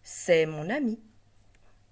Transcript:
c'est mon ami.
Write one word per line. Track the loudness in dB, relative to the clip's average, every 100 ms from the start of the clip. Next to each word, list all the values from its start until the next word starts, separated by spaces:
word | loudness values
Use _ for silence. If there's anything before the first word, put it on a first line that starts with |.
c'est | -14 -6 2 4 4
mon | -2 -6
ami. | -2 -2 -4 -10 -20 _ _ -20 _ -20 -20 _